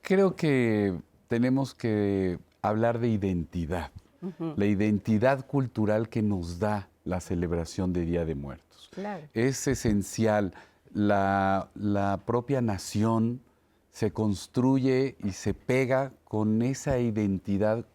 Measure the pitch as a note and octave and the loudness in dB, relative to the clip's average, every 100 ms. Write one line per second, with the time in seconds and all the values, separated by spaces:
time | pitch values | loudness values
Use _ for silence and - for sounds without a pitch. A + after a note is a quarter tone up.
0 | - F#3+ F#3+ F#3 D#3+ C3+ A#2+ G#2+ G2+ F2 | 2 4 4 2 2 4 4 4 2 0
1 | - _ _ A#2+ B2+ C3 C3 - A#2 G#2+ | -8 _ _ 2 4 2 0 -4 -2 2
2 | G2+ G2 F#2 F2 - _ G2+ G#2+ A#2 A#2 | 2 2 0 -2 -10 _ -2 2 0 0
3 | A#2+ G#2+ G2 F2+ D#2 F2+ D#2 F2 E2 - | 0 0 0 0 -2 -4 -4 -4 -6 -14
4 | _ _ F3+ E3+ E3 D3 G2+ G2+ G#2+ G#2 | _ _ -12 -8 -8 -2 0 2 2 0
5 | - G#2+ B2 C#3 - C#3 B2+ - G#2+ G#2+ | 0 2 2 0 -2 -4 -2 -2 0 0
6 | A2+ A#2 G#2+ G2 E2+ F2 G#2+ G#2 F#2+ _ | -2 -2 0 -2 -4 -4 -2 -2 -6 _
7 | - F2+ - F2+ F2 E2+ E2 - F2+ F2+ | -6 -6 -4 -4 -2 -2 -4 -4 -2 -2
8 | E2 E2+ D#2+ D2 C#2 C#2 _ - - - | 0 -2 -2 -4 -8 -14 _ -20 -20 -12
9 | G3+ G3 D3+ A2 B2+ C3 - B2+ A#2+ G#2 | -10 -10 -8 -2 -2 0 -2 0 2 0
10 | F#2 - A2 G#2+ G2 - - _ - - | 0 0 2 2 0 -6 -20 _ -12 -2
11 | G#2 G2+ G2 G2 G2 F#2+ - - G#2 G2+ | 2 2 2 2 2 0 -4 -6 -2 0
12 | G2+ G2 - A#2+ A#2 C3+ A#2+ G2 - G2+ | 0 -2 -2 -2 0 -2 0 -2 -4 0
13 | A2 A2+ A2+ B2 _ _ _ _ _ - | 2 2 0 -2 _ _ _ _ _ -4
14 | A2 - G#2+ F#2+ - - B2+ C3+ C3 C3 | -2 0 -2 -2 -4 0 2 2 2 2
15 | C3+ - G2+ F#2 - G2 - B2+ C3 C3 | 0 -2 -6 -4 -4 -6 0 0 2 0
16 | C3+ - _ G#2+ G#2+ A2 A#2+ C3+ - B2+ | -2 -8 _ -2 2 2 0 -2 -2 0
17 | A#2+ G#2+ G#2 F#2+ - G2 G#2+ A2+ A2+ | 0 0 0 0 -2 0 2 0 -4